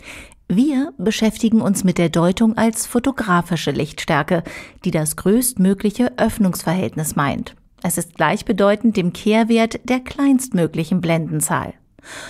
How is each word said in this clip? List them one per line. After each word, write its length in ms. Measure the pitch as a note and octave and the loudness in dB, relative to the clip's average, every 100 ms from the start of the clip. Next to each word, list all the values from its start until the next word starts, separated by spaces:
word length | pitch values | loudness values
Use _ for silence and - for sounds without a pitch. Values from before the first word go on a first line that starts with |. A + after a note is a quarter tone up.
| - - - - - | -20 -20 -20 -12 -2
Wir 440 | F3+ D4 C4 D#4 - | 2 2 2 -2 -2
beschäftigen 640 | F#3 A3 A3 G#3+ A3+ A3 | -2 2 0 2 2 4
uns 220 | G3 G3 | 2 2
mit 120 | F#3+ F3 | 0 2
der 140 | E3+ | 2
Deutung 480 | E3+ F3 F#3+ A3+ A3 | 2 2 2 2 2
als 260 | A3+ A3 | 0 0
fotografische 840 | - A#3+ C4+ C4 A3 F3 E3+ D#3+ - | -2 -2 0 -2 0 0 0 -2 -2
Lichtstärke, 720 | C#3 D3 - - D3+ D#3 F#3 - - - - | -2 -4 -4 0 2 2 0 -2 -12 -18 -8
die 60 | F3+ | -2
das 260 | E3 D3+ - | -2 -2 -2
größtmögliche 1000 | F#3 A3+ B3 - F#3 G3 G#3 G3+ B3 - | 2 2 2 2 2 2 0 0 -2 0
Öffnungsverhältnis 1000 | A3 - F#3+ E3+ E3+ F3+ D3 D3+ D#3 - | 0 2 0 0 -2 -2 -2 -4 -4 -2
meint. 380 | C#3 - - - _ _ | -2 -4 -8 -16 _ _
Es 140 | F3 E3+ | -4 -4
ist 200 | E3 - | -6 0
gleichbedeutend 800 | D#3 G#3 - G3 G3+ G#3 A3+ G#3 | 0 0 -2 2 2 2 0 0
dem 160 | F3 | -2
Kehrwert 760 | - G#3 A3 A3+ A3+ A3+ - - | -2 0 2 2 2 0 -2 -4
der 120 | B3+ | -4
kleinstmöglichen 1000 | B3+ - C#4 B3+ - F3 D#3 D#3 D#3+ F#3 | -4 0 2 2 0 -2 0 -2 -2 -2
Blendenzahl. 720 | E3 E3 D3+ D3+ D3 C3+ - - _ _ - - | 0 -2 -2 -2 -2 -2 -4 -12 _ _ -20 -18